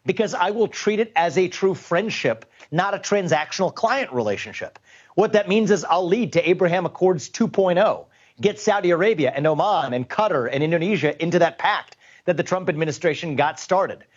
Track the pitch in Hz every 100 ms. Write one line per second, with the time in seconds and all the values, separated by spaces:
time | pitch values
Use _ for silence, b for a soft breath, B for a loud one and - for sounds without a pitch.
0 | - 190 208 240 202 214 208 - 208 214
1 | 226 160 170 135 180 - 190 170 - 170
2 | 220 - 135 110 - B B 156 196 196
3 | - 202 175 151 151 - 175 - 220 269
4 | 247 123 107 98 110 - 85 - b b
5 | b - 214 208 202 208 208 196 - 170
6 | 180 220 185 165 165 180 180 180 170 -
7 | 185 175 - - 233 - 185 175 208 87
8 | - b b - 202 202 - 202 180 165
9 | 208 185 131 143 156 151 196 180 131 123
10 | 123 - 214 151 120 135 156 165 175 185
11 | 147 - 170 175 165 - 185 190 - -
12 | b b - 170 - 185 185 151 160 135
13 | 175 - 170 139 147 156 - 185 170 -
14 | -